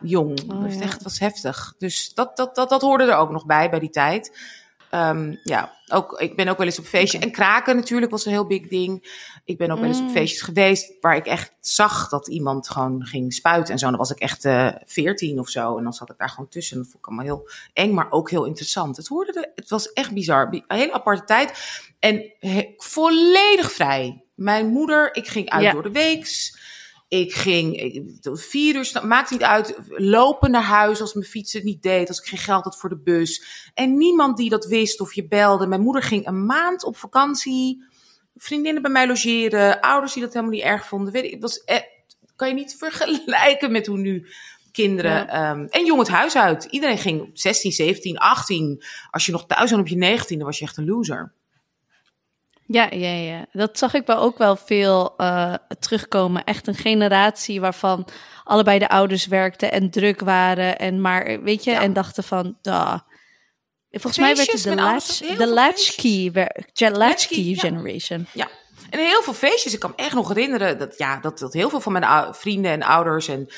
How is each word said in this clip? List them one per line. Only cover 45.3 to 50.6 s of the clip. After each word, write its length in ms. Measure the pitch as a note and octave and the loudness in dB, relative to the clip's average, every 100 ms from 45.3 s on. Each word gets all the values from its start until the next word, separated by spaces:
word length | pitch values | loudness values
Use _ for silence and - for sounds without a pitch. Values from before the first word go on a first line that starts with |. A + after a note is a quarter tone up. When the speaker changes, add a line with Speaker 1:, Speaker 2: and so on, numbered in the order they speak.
| D#3 D#3 D3 D3 | -2 -2 -4 -2
Speaker 1:
en 140 | D#4+ | 0
jong 140 | E4+ D4 | 2 4
het 80 | G#3 | 4
huis 280 | F3+ D4 C#4+ | 2 2 4
uit. 280 | G3 D#3+ | 4 2
Iedereen 340 | - - G3+ G#3+ | -4 -4 -2 0
ging 220 | G3 D#3 | -2 -4
op 80 | - - | -6 -4
zestien, 340 | F#3+ G#3 G3 | -2 0 -2
zeventien, 460 | E3 D#3+ G3 F#3+ D#3+ | 0 0 0 -4 0
achttien. 640 | F#3+ B3+ - F3 D3+ C#3+ - - - | 2 2 0 -2 -2 -4 -12 -20 -10
Als 160 | D#3+ - | -4 -2
je 60 | |
nog 140 | E3+ - | -2 -2
thuis 240 | - A#3 | 0 2
woonde 140 | G#3+ | 2
op 60 | E3+ | 0
je 60 | F3 | 0
negentiende, 480 | F3+ A3 - D#3+ | 2 0 -2 -6
was 140 | C#3+ | -6
je 60 | D3 | -8